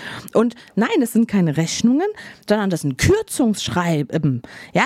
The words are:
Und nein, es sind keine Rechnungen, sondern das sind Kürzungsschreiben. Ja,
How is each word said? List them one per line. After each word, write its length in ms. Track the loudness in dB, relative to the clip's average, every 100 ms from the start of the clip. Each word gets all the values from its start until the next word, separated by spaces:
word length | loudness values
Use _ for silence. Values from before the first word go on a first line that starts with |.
| -14 -14 -4
Und 200 | 0 0 -2 -8
nein, 260 | -2 0 2
es 140 | 2
sind 140 | 2 2
keine 280 | 2 2 0
Rechnungen, 520 | -2 0 2 2 0 -4 -14 -14 -2
sondern 220 | 0 0
das 140 | -2
sind 160 | -2 0
Kürzungsschreiben. 1400 | 2 2 0 0 0 0 -2 -2 0 0 -2 -2 0 -2 -6 -18 -6
Ja, 80 | 0